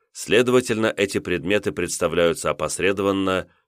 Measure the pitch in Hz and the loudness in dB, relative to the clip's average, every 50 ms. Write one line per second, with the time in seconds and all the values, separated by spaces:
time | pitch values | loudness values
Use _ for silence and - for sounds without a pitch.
0 | _ _ _ - - - 92 113 127 120 123 127 123 - 120 107 110 110 - - | _ _ _ -12 -2 2 4 4 4 4 4 2 2 2 0 0 0 0 0 0
1 | 104 98 - 107 95 95 90 85 71 87 101 104 101 104 76 - 87 85 - - | -2 -2 -2 -4 -4 -2 -4 -2 0 0 0 0 0 -2 -4 -4 -4 -6 -2 -2
2 | 92 82 80 85 85 85 82 - - 80 76 - 80 76 - - 82 95 101 95 | -2 0 2 2 2 2 2 0 -2 -4 -2 -2 -4 -6 -2 0 0 0 0 0
3 | 98 98 98 98 95 95 95 92 87 - _ _ _ | 0 0 0 0 0 0 0 -2 -4 -6 _ _ _